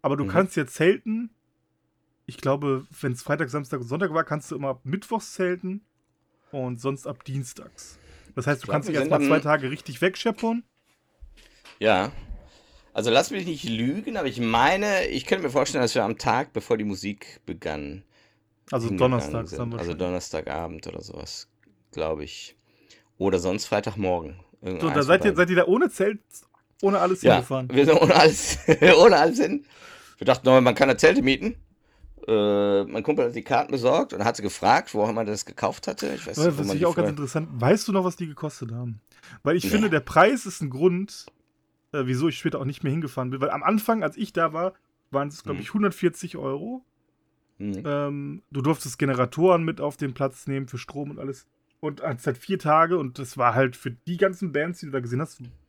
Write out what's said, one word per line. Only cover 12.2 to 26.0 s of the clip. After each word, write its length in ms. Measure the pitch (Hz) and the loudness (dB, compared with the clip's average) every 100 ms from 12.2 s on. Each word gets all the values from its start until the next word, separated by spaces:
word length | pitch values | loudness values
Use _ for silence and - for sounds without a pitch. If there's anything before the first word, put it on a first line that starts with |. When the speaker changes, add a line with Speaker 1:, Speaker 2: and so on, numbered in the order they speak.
| - - - _ _ _ _ | -14 -16 -16 _ _ _ _
Speaker 2:
Also 160 | - 113 | -4 2
lass 220 | 123 175 | 2 2
mich 140 | 196 180 | -4 -6
nicht 180 | 151 180 | -6 -4
lügen, 480 | 113 123 180 - 220 | -2 -2 -4 -6 -6
aber 100 | 139 | -6
ich 120 | 117 | -4
meine, 680 | 117 117 139 190 208 190 - | 0 4 4 2 0 -2 -2
ich 180 | 131 - | -4 -2
könnte 180 | 190 | -2
mir 60 | 151 | 0
vorstellen, 320 | 139 123 147 | 0 0 0
dass 140 | 120 127 | 0 0
wir 80 | |
am 140 | 104 113 | -2 -2
Tag, 360 | 123 117 147 | 0 0 -2
bevor 240 | 107 - 110 | -10 -4 -2
die 60 | |
Musik 580 | 107 98 98 104 - - - | -2 -6 -8 -8 -16 -18 -14
begann, 580 | 85 80 76 71 92 _ _ _ _ _ _ _ | -10 -8 -8 -10 -14 _ _ _ _ _ _ _
Speaker 1:
Also 160 | 127 113 | -6 -4
Speaker 2:
hingegangen 240 | 95 127 | 0 0
Speaker 1:
Donnerstag 360 | 123 73 - - | 0 -4 -8 -8
Speaker 2:
sind. 100 | - | -10
Speaker 1:
dann 80 | 120 | -10
Speaker 2:
Also 100 | 117 | -8
Speaker 1:
wahrscheinlich. 200 | 85 82 | -8 -4
Speaker 2:
Donnerstagabend 880 | 90 90 - 78 - 73 85 80 - | -4 -6 -6 -8 -6 -8 -8 -10 -14
oder 140 | - | -14
sowas, 460 | - - 78 - - _ _ _ _ | -14 -16 -14 -16 -18 _ _ _ _
glaub 280 | - 80 78 | -6 -4 -4
ich. 360 | 71 - - _ _ _ _ _ _ _ | -8 -14 -18 _ _ _ _ _ _ _
Oder 220 | 95 98 | 0 2
sonst 260 | 90 104 - | 0 -4 0
Freitagmorgen. 720 | 104 101 107 92 90 73 85 _ _ | -2 -2 -2 -2 -2 -4 -16 _ _
Irgendeins 200 | - 90 | -8 -4
Speaker 1:
So, 60 | 165 | 0
da 40 | |
Speaker 2:
von 100 | 147 | 0
Speaker 1:
seid 160 | 139 180 | 4 4
ihr, 20 | |
Speaker 2:
beiden. 120 | 208 160 | 4 2
Speaker 1:
seid 140 | 175 | 2
ihr 60 | 180 | 4
da 100 | 175 | 4
ohne 240 | 220 349 | 2 2
Zelt, 300 | - | 0